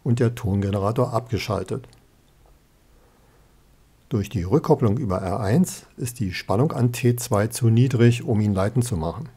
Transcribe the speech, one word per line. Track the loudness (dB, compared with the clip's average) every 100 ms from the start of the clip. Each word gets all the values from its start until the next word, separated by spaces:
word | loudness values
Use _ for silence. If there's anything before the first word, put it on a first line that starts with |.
und | 0 2
der | 0
Tongenerator | 0 -2 0 0 0 0 0 0
abgeschaltet. | -2 -4 -6 -2 -4 -4 -8 -10 -20 _ _ _ _ _ _ _ _ _ _ _ _ _ _ _ _ _ _ _ _ _
Durch | -4 -2
die | -4
Rückkopplung | 0 0 2 2 2 0
über | -2 -2
R | -2 -2
eins | 0 2 2 -4 -18 -10
ist | -10 -4
die | -6
Spannung | -6 -2 0 0
an | 0 -2
T | 2 0 0
zwei | 0 0 0
zu | 0 2
niedrig, | 4 4 6 4 4
um | 0 0
ihn | 2
leitend | 2 0 0 -2
zu | -2
machen. | -4 -6 -12